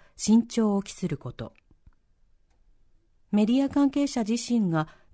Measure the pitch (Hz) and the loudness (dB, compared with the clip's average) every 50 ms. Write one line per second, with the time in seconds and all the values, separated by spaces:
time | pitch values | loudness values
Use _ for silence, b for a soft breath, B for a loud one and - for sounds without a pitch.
0 | b b b b - 208 220 233 233 - - 233 220 208 202 196 196 - - - | b b b b 2 4 4 4 4 2 -2 -2 0 0 0 -2 -4 -6 -10 -8
1 | 185 175 143 - - 123 - - 113 - _ _ _ _ _ _ _ - _ _ | -6 -6 -6 -6 -10 -12 -12 -12 -14 -14 _ _ _ _ _ _ _ -20 _ _
2 | _ _ _ _ _ _ _ _ _ _ _ _ _ _ _ _ _ _ _ _ | _ _ _ _ _ _ _ _ _ _ _ _ _ _ _ _ _ _ _ _
3 | _ _ _ _ _ - 202 208 214 214 247 269 277 269 - 285 285 269 277 285 | _ _ _ _ _ -2 0 2 2 2 2 2 0 0 2 2 2 2 2 0
4 | 285 277 - 240 214 196 233 233 - - 240 233 208 175 165 156 156 b b b | -2 -2 -2 -4 -2 -2 -2 -4 -2 0 0 0 2 2 0 0 -2 b b b
5 | b b | b b